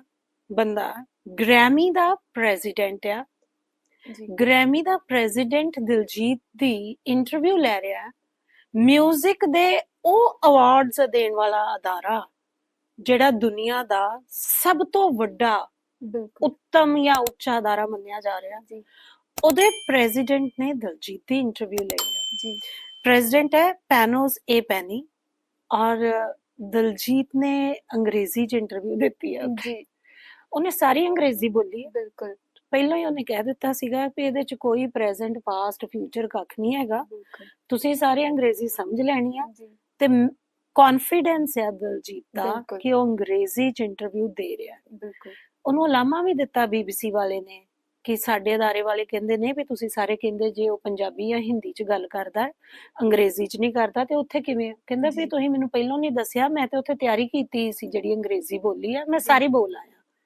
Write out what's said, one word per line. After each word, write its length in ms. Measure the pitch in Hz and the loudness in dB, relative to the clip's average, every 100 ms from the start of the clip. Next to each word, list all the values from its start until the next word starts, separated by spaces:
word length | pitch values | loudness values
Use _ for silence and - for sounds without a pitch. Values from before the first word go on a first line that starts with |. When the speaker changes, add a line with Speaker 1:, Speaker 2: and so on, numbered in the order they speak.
| _ _ _ _ - | _ _ _ _ -6
Speaker 1:
ਬੰਦਾ 420 | 208 220 208 - 226 254 _ - 180 | -2 0 -2 -6 -8 -16 _ -14 -2
ਗ੍ਰੈਮੀ 500 | 220 240 240 285 359 | 4 6 6 4 4
ਦਾ 240 | 359 349 | 2 2
ਪ੍ਰੈਜ਼ੀਡੈਂਟ 920 | 381 _ - 226 190 214 190 196 196 202 | 0 _ -2 0 0 -4 -2 -4 -4 -6
ਆ। 180 | 214 269 _ _ _ _ _ _ _ - | -6 -10 _ _ _ _ _ _ _ -20
Speaker 2:
ਜੀ। 140 | 220 214 | -16 -10
Speaker 1:
ਗ੍ਰੈਮੀ 560 | 185 240 254 262 294 | 0 4 4 4 2
ਦਾ 140 | 339 370 | 0 -2
ਪ੍ਰੈਜ਼ੀਡੈਂਟ 840 | - 254 226 220 247 285 320 302 | 0 0 0 0 0 0 0 -2
ਦਿਲਜੀਤ 640 | 226 233 208 208 233 254 _ 220 | 0 0 0 -2 -2 -2 _ -2
ਦੀ 400 | 269 208 208 240 - | -2 0 -6 -10 -2
ਇੰਟਰਵਿਊ 500 | 254 254 302 330 381 | 0 0 0 2 2
ਲੈ 240 | 262 202 | 2 0
ਰਿਹਾ 220 | 196 196 | -4 -8
ਹੈ। 80 | 214 - _ _ _ _ _ 220 | -12 -20 _ _ _ _ _ 4
ਮਿਊਜ਼ਿਕ 680 | 247 294 311 311 339 381 | 6 6 6 4 2 2
ਦੇ 360 | 359 339 359 - - _ | 2 2 4 2 -2 _
ਉਹ 340 | 339 415 466 - | 4 6 4 6
ਅਵਾਰਡਸ 560 | 320 277 247 262 262 262 | 6 8 8 6 4 2
ਦੇਣ 340 | 262 240 220 | 2 2 0
ਵਾਲਾ 420 | 214 214 208 214 214 | 0 0 0 -2 -4
ਅਦਾਰਾ, 500 | - 180 196 220 185 _ _ _ _ _ _ - | -6 -6 -4 -4 -6 _ _ _ _ _ _ -8
ਜਿਹੜਾ 300 | 214 247 277 | 2 4 4
ਦੁਨੀਆ 520 | 226 226 208 226 247 | 4 0 0 -4 -4
ਦਾ 400 | 233 196 202 233 254 | -2 0 0 -4 _
ਸਭ 500 | - - - 349 320 359 | -10 -4 0 2 2 2
ਤੋਂ 180 | 392 381 | 2 2
ਵੱਡਾ 580 | 233 220 190 233 208 - _ _ _ | 2 -2 0 0 0 -4 _ _ _
Speaker 2:
ਬਿਲਕੁਲ। 440 | 233 233 214 _ 294 | -10 -10 -10 _ -2
Speaker 1:
ਉੱਤਮ 560 | - _ 330 302 294 | -2 _ 4 4 4
ਜਾਂ 120 | 285 269 | 2 2
ਉੱਚਾ 420 | 240 - - 233 | 0 -4 -4 -2
ਅਦਾਰਾ 280 | 214 208 214 | 0 0 -2
ਮੰਨਿਆ 340 | 208 202 208 | -6 -10 -8
ਜਾ 200 | 208 190 | -6 -6
ਰਿਹਾ, 200 | 190 214 | -8 -16
Speaker 2:
ਜੀ। 240 | 226 220 - _ - _ _ - | -16 -20 -20 _ -20 _ _ 0
Speaker 1:
ਉਹਦੇ 260 | 302 320 415 440 - | 2 6 4 2 0
ਪ੍ਰੈਜ਼ੀਡੈਂਟ 640 | 269 233 233 254 277 269 - | 2 2 2 0 0 0 -4
ਨੇ 120 | 269 | -4
ਦਲਜੀਤ 500 | 269 214 160 - 190 - | -4 -6 -8 -12 -12 -4
ਦੀ 100 | 262 | -2
ਇੰਟਰਵਿਊ 460 | 240 - 208 202 | -2 -4 -6 -4
ਲਈ 200 | 196 - - | -4 -4 -4
ਹੈ। 80 | - - 214 | -4 -6 -6
Speaker 2:
ਜੀ। 200 | 220 214 214 - - - | -8 -10 -14 -18 -20 -4
Speaker 1:
ਪ੍ਰੈਜ਼ੀਡੈਂਟ 520 | 247 247 233 285 294 | 2 4 4 2 4
ਹੈ 180 | 302 349 | 4 4
ਪੈਨੋਸ 640 | 370 - 254 226 247 269 - - | 0 0 2 4 2 0 -2 0
ਏ 120 | 233 | 0
ਪੈਨੀ, 440 | 226 190 180 226 311 _ _ _ _ _ - | 2 -4 -4 -10 -12 _ _ _ _ _ -4
ਔਰ 240 | 220 226 226 226 226 220 - _ - | 0 0 0 0 0 -4 -8 _ -16
ਦਲਜੀਤ 680 | 202 226 226 202 - 262 269 269 | -4 0 0 -2 0 0 0 -2
ਨੇ 380 | 277 277 277 285 - | 0 0 -2 -4 -6
ਅੰਗਰੇਜ਼ੀ 520 | 226 220 214 190 233 233 | -2 0 0 -2 -2 -2
'ਚ 80 | |
ਇੰਟਰਵਿਊ 420 | 240 214 190 208 220 | -2 -4 -6 -6 -2
ਦਿੱਤੀ 400 | 214 - - - | -2 -2 -8 -6
ਹੈ 80 | |
ਉੱਥੇ। 300 | 254 226 233 | -6 -6 -8
Speaker 2:
ਜੀ। 100 | 226 - _ _ - - - _ | -10 -14 _ _ -20 -20 -20 _
Speaker 1:
ਉਹਨੇ 180 | 294 359 | -4 -2
ਸਾਰੀ 380 | - 277 262 349 | 2 2 4 2
ਅੰਗਰੇਜ਼ੀ 400 | 359 285 208 226 | 2 0 2 0
ਬੋਲੀ 360 | 214 196 220 | 0 -2 -6
ਹੈ। 60 | 277 | -10
Speaker 2:
ਬਿਲਕੁਲ। 460 | 226 214 - 208 196 _ _ _ | -8 -10 -12 -14 -14 _ _ _
Speaker 1:
ਪਹਿਲਾਂ 280 | 269 285 339 | 0 2 0
ਹੀ 60 | |
ਉਹਨੇ 200 | 320 294 | -2 -4
ਕਹਿ 180 | 247 214 | -4 -4
ਦਿੱਤਾ 300 | 220 262 262 | -4 -4 -4
ਸੀਗਾ 340 | 262 247 254 269 | -4 -4 -2 -4
ਵੀ 200 | 277 277 | -4 -2
ਇਹਦੇ 160 | 269 | -2
'ਚ 120 | 277 | -6
ਕੋਈ 320 | 254 247 233 254 | -4 -2 0 -2
ਪ੍ਰੈਜ਼ੈਂਟ, 520 | 240 214 196 226 226 | -2 -2 -2 -6 -6
ਪਾਸਟ, 480 | 214 190 202 196 214 | -6 -4 -4 -6 -10
ਫਿਊਚਰ 400 | 220 190 233 220 | -10 -8 -6 -6
ਕੱਖ 280 | 214 175 - | -6 -8 -4
ਨਹੀਂ 160 | 220 277 | -2 -2
ਹੈਗਾ। 260 | 240 220 | -2 -4
Speaker 2:
ਬਿਲਕੁਲ। 440 | 262 214 - - - _ _ | -6 -14 -20 -20 -20 _ _
Speaker 1:
ਤੁਸੀਂ 260 | 247 285 | -2 -2
ਸਾਰੇ 340 | 285 277 262 294 | 0 2 2 0
ਅੰਗਰੇਜ਼ੀ 400 | 285 240 208 233 | 2 2 0 -4
ਸਮਝ 320 | - 185 226 | -6 -4 -2
ਲੈਣੀ 380 | 269 269 247 254 | 0 0 -2 -4
ਆ। 80 | 285 | -10
Speaker 2:
ਜੀ। 240 | - 220 _ _ _ | -14 -20 _ _ _
Speaker 1:
ਤੇ 100 | 277 | 4
ਮ-, 200 | 247 247 - _ _ _ | 6 4 0 _ _ _
ਕੌਨਫੀਡੈਂਸ 840 | - 269 262 - 349 330 320 294 247 | 6 6 6 0 0 2 0 -2 -2
ਹੈ 120 | 214 | -4
ਦਲਜੀਤ 540 | 196 208 202 - 196 - 208 | -4 -6 -8 -10 -16 -12 -6
ਦਾ 180 | 190 | -4
Speaker 2:
ਬਿਲਕੁਲ। 240 | 220 240 196 | -6 -8 -6
Speaker 1:
ਕਿ 140 | 254 | 0
ਉਹ 140 | 247 240 | 2 2
ਅੰਗਰੇਜ਼ੀ 640 | 220 196 196 196 240 262 | 0 0 0 0 0 -2
'ਚ 80 | 240 | -2
ਇੰਟਰਵਿਊ 480 | 214 196 208 208 220 | -6 -6 -8 -4 -4
ਦੇ 280 | 190 180 175 | -4 -8 -10
ਰਿਹਾ। 200 | - - _ | -12 -18 _
Speaker 2:
ਬਿਲਕੁਲ। 380 | 214 208 - 196 196 _ _ 269 | -20 -18 -18 -20 -20 _ _ -2
Speaker 1:
ਉਹਨੂੰ 160 | 285 | 2
ਉਲਾਮਾ 400 | 320 254 262 330 | 2 2 2 0
ਵੀ 120 | 359 | 0
ਦਿੱਤਾ 320 | 294 277 247 233 | -2 -2 -2 0
ਬੀ 160 | 220 | -2
ਬੀ 100 | 196 | -4
ਸੀ 180 | 190 220 | -6 -4
ਵਾਲੇ 300 | 208 196 190 | -2 -2 -4
ਨੇ 260 | 190 190 _ _ _ _ | -10 -18 _ _ _ _
ਕਿ 120 | - 220 | -6 -4
ਸਾਡੇ 400 | - 214 196 220 | -2 -2 0 0
ਅਦਾਰੇ 260 | 220 208 | 0 0
ਵਾਲੇ 220 | 214 214 | -2 -4
ਕਹਿੰਦੇ 320 | 214 214 214 220 | -4 -4 -2 -2
ਨੇ 160 | 233 | -2
ਵੀ 120 | 277 | -4
ਤੁਸੀਂ 240 | 285 240 226 | -6 -6 -6
ਸਾਰੇ 280 | - 196 214 | -4 -4 -2
ਕਹਿੰਦੇ 340 | 220 208 220 | -4 -2 -4
ਜੇ 180 | 208 214 | -2 -2
ਉਹ 100 | 208 | -2
ਪੰਜਾਬੀ 500 | 214 196 196 180 220 | -6 -4 -6 -4 -4
ਜਾਂ 100 | 233 | -2
ਹਿੰਦੀ 340 | 220 233 190 | -2 -4 -6
'ਚ 100 | - | -8
ਗੱਲ 240 | 202 202 180 | -4 -4 -4
ਕਰਦਾ 360 | 196 190 208 | -8 -6 -4
ਹੈ, 100 | 262 - _ - - - | -4 -8 _ -20 -20 -2
ਅੰਗਰੇਜ਼ੀ 440 | 226 208 202 180 202 | 2 4 4 0 -6
'ਚ 100 | 208 | -4
ਨਹੀਂ 160 | 233 | -2
ਕਰਦਾ, 320 | 233 220 240 | 0 -2 -2
ਤੇ 100 | 254 | -2
ਉੱਥੇ 260 | 294 294 294 | -2 -2 -4
ਕਿਵੇਂ? 340 | - 233 226 220 - | -4 -4 -6 -10 -8
ਕਹਿੰਦਾ 220 | 247 294 | -2 -2
ਵੀ 140 | 320 | -2
Speaker 2:
ਜੀ। 40 | 320 | -4
Speaker 1:
ਤੁਸੀਂ 240 | 294 277 | -2 0
ਮੈਨੂੰ 180 | 269 262 | 0 0
ਪਹਿਲਾਂ 300 | 247 247 285 | -2 -2 -2
ਨਹੀਂ 120 | 302 | -2
ਦੱਸਿਆ, 380 | 240 220 247 269 | -4 -4 -2 0
ਮੈਂ 180 | 302 262 | 0 -2
ਤੇ 100 | 269 | -2
ਉੱਥੇ 180 | 269 | -4
ਤਿਆਰੀ 320 | 285 254 214 240 | -2 0 0 0
ਕੀਤੀ 460 | 294 262 233 226 | -4 -4 -4 -4
ਸੀ 140 | 208 202 | -6 -6
ਜਿਹੜੀ 280 | 208 202 | -4 -2
ਅੰਗਰੇਜ਼ੀ 440 | 214 202 196 - 196 | -2 -2 -4 -4 -4
ਬੋਲੀ 360 | 208 180 202 | -2 -2 -4
ਆ, 100 | 262 302 | -4 -2
ਮੈਂ 100 | 311 | 0
Speaker 2:
ਜੀ। 60 | |
Speaker 1:
ਸਾਰੀ 240 | 285 269 277 | 4 4 4
ਬੋਲ 280 | 254 196 - | 2 0 -4
ਆਇਆ। 140 | - _ _ _ | -18 _ _ _